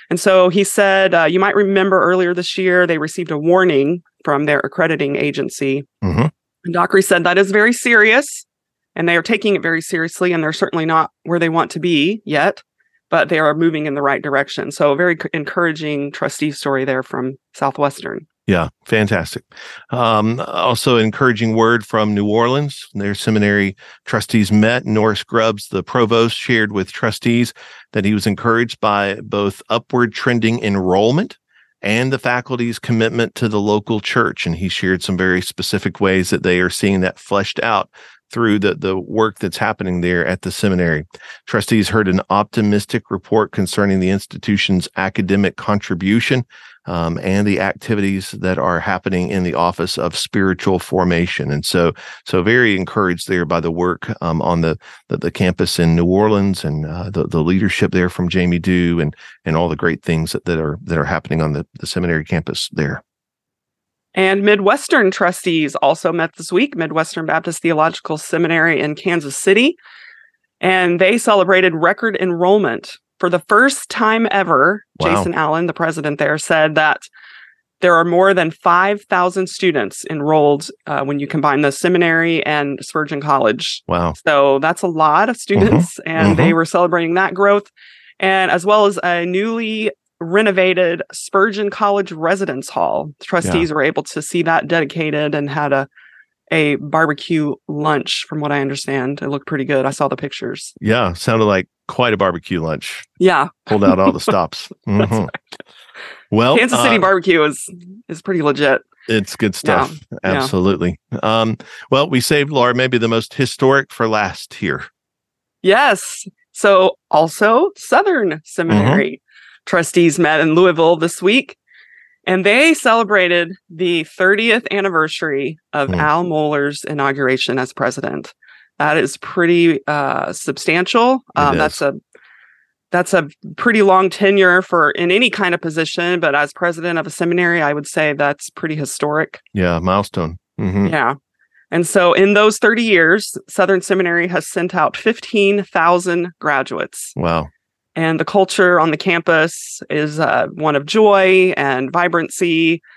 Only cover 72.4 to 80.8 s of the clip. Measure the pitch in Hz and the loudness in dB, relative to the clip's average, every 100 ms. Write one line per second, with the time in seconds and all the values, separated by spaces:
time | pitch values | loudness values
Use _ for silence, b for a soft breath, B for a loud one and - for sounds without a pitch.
72.4 | 180 208 160 117 - - _ - 180 175 | 4 4 2 -4 -10 -20 _ -4 -2 0
73.4 | - 208 - - - - 220 226 226 202 | 2 4 4 0 -10 -2 0 2 0 0
74.4 | 175 135 151 202 _ - 160 196 175 160 | 2 2 2 0 _ -4 0 0 0 -2
75.4 | 156 160 175 156 160 156 147 143 147 151 | -2 0 -2 -2 -4 -4 -6 -2 -2 -2
76.4 | - 160 156 156 156 - - B B B | 0 2 2 2 2 0 -6 B B B
77.4 | B B B - 180 170 175 170 190 185 | B B B -2 4 4 4 4 4 4
78.4 | 165 - 185 175 196 208 - 185 180 190 | 0 0 2 2 2 -2 -2 0 0 -2
79.4 | 185 - 185 147 101 - - 156 147 156 | -6 -2 -2 0 -4 -8 -10 -4 2 4
80.4 | 147 147 - - | 4 2 -4 -16